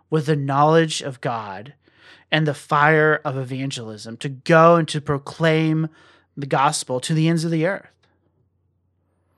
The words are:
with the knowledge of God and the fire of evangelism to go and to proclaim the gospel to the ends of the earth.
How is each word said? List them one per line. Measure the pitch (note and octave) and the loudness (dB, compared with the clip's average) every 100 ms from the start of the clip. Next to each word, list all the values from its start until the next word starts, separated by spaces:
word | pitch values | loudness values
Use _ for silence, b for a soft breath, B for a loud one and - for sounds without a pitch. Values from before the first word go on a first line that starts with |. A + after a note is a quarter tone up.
| b | b
with | D#3 C#3+ | -4 0
the | |
knowledge | D3+ C#3 C#3 D3+ E3 D#3+ D#3 | -2 0 2 4 4 2 -2
of | - B2+ | -8 -8
God | C#3 A#2 G#2+ F#2+ A#2 - b b b b b | -6 -6 -8 -14 -16 -20 b b b b b
and | D#3 D#3 | 0 0
the | |
fire | C#3 - D3+ D3 D#3 D#3 D3+ | -4 -2 2 4 4 4 2
of | D3+ C3+ | -2 -6
evangelism | B2+ C3 C3+ C3 A2 G#2+ A2 A#2 | -8 -8 -8 -8 -12 -14 -14 -12
to | D3 | -10
go | C3 - E3 E3 E3+ | -8 2 6 8 6
and | D#3 | 2
to | D3+ | -4
proclaim | C#3+ C#3+ C#3+ - D#3+ D#3+ D#3+ D#3+ D#3+ b b b b | -6 -6 -8 -2 0 2 0 0 -4 b b b b
the | - C#3 | -14 -4
gospel | C#3+ C#3+ C#3+ - B2+ | 0 0 -2 -6 -8
to | - | -2
the | D#3+ D#3+ | 0 0
ends | E3 | 0
of | E3 | -2
the | E3 E3 | -2 -2
earth. | G3 - _ _ _ _ _ _ _ _ _ _ _ _ _ _ | -4 -12 _ _ _ _ _ _ _ _ _ _ _ _ _ _